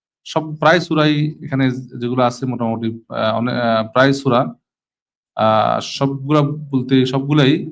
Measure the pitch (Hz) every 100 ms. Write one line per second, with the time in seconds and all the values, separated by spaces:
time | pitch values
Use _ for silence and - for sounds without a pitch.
0 | _ _ - 160 156 151 151 175 175 156
1 | 151 147 151 - 139 135 131 131 - 131
2 | 120 127 123 123 131 117 117 117 113 113
3 | - 117 110 110 123 123 117 113 110 127
4 | 139 139 135 120 143 - _ _ _ _
5 | _ _ _ - 110 110 113 113 - -
6 | 139 135 139 151 139 - - 131 - 135
7 | 127 135 139 151 131 156 -